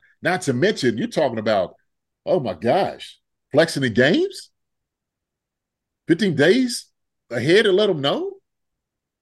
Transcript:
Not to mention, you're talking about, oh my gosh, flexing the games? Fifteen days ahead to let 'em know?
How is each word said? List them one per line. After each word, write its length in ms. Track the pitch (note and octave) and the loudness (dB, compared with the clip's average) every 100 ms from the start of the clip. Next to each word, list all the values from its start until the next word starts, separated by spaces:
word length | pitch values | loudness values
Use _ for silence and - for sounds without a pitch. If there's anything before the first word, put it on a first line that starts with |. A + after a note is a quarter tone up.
| _ _ | _ _
Not 180 | D#3 F3+ | -4 -4
to 120 | - | -2
mention, 440 | B2 F#3 - B2+ G#2+ | 0 0 0 -2 -2
you're 100 | A#3+ | -4
talking 300 | F3 C#3 A2+ | -2 -2 -2
about, 380 | G#2+ G2+ F2+ - _ _ _ _ - | -2 0 -2 -8 _ _ _ _ -4
oh 140 | F3 | -2
my 160 | A#2 F2+ | -2 -4
gosh, 640 | A#2 F3 B2 C2 - - _ _ _ | -2 0 -2 -6 -18 -20 _ _ _
flexing 320 | - E3 D3 | 0 2 0
the 60 | C3 | -2
games? 580 | G#2+ C3 E3 F#3 - - _ _ _ _ _ _ _ _ _ _ _ _ _ _ _ - | 2 2 2 -2 -6 -20 _ _ _ _ _ _ _ _ _ _ _ _ _ _ _ -2
Fifteen 280 | E3+ G3+ C3 | 0 0 2
days 500 | D3+ A#3+ B3+ - - _ _ _ _ | 4 4 0 -6 -14 _ _ _ _
ahead 360 | A#2+ C3 G3 A3 | -4 2 2 4
to 80 | |
let 160 | F#3 G#3+ | 2 2
'em 100 | D#3+ | 0
know? 360 | C#3 A#3 F#4+ G4 _ _ _ _ _ _ _ _ | -2 -4 -6 -12 _ _ _ _ _ _ _ _